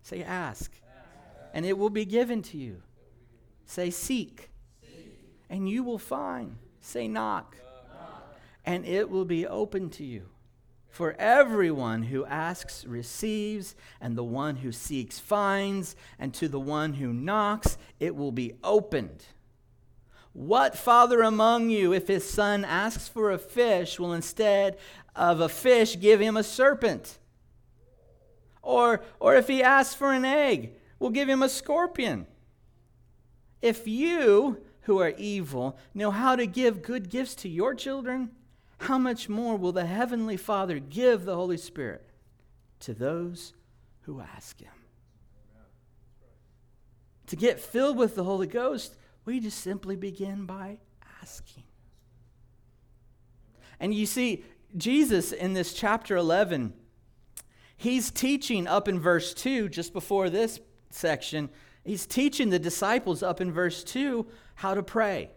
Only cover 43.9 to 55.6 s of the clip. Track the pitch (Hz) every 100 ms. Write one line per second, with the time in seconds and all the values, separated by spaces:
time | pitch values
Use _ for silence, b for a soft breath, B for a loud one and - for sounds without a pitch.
43.9 | _ - 139 95 - - - - - _
44.9 | _ _ _ - - - _ - _ _
45.9 | _ - _ _ _ _ _ _ _ _
46.9 | _ _ _ - 160 233 - - 233 277
47.9 | 254 226 208 185 196 180 233 254 269 -
48.9 | - b b - 254 220 - 185 196 185
49.9 | 196 196 190 196 196 185 190 190 214 _
50.9 | _ - - - - - - - _ _
51.9 | _ _ _ - _ - _ _ _ _
52.9 | _ _ _ _ _ - b b b 190
53.9 | 208 208 - 247 202 B B _ 185 220
54.9 | 277 294 196 180 - 180 190